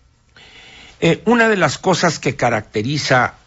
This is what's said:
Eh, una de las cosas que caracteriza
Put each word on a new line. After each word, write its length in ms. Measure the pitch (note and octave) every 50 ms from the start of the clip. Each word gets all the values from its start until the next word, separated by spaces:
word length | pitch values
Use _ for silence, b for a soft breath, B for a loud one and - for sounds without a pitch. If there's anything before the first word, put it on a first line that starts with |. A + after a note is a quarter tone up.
| _ _ _ _ _ _ _ B B B B B B B B B B B B B
Eh, 220 | E3+ E3 E3 - -
una 240 | G#3+ A#3+ A#3+ A3+ A3+
de 80 | G#3+
las 220 | F#3+ E3 C#3+ - -
cosas 400 | - F#3+ F3 - - E3+ C#3+ -
que 180 | - D3+ A#2+
caracteriza 1000 | - C3 A#2+ A#2 A2 G#2 - - A2 G#2 C3 D3+ C#3+ - - C3+ B2 A#2 - - - _